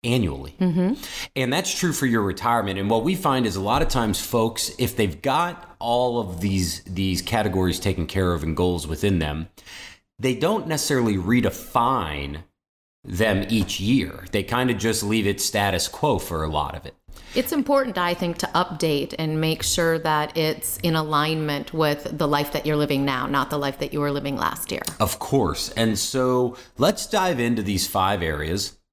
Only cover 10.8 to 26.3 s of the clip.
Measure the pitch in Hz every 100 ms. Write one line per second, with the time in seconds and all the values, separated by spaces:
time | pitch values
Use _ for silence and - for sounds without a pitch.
10.8 | - 139 117 101 87 120 104 - - 127
11.8 | 120 131 82 73 71 73 87 _ _ _
12.8 | _ _ - 90 110 98 98 110 92 -
13.8 | 98 131 85 - - 107 98 120 127 110
14.8 | 113 107 104 110 101 98 - 104 101 90
15.8 | - - 151 101 - 82 78 76 73 -
16.8 | - - - - - - 262 311 269 277
17.8 | 262 190 175 175 175 170 - 165 180 156
18.8 | 160 143 135 - 160 156 160 160 - -
19.8 | 165 165 160 156 151 - 156 - - -
20.8 | 170 160 151 151 151 160 151 143 - 160
21.8 | 151 147 - 151 151 147 147 151 147 151
22.8 | 147 139 139 131 135 139 139 147 143 135
23.8 | 143 147 147 143 139 139 80 - - -
24.8 | - - 107 - - 139 95 - - -
25.8 | 113 104 - 135 127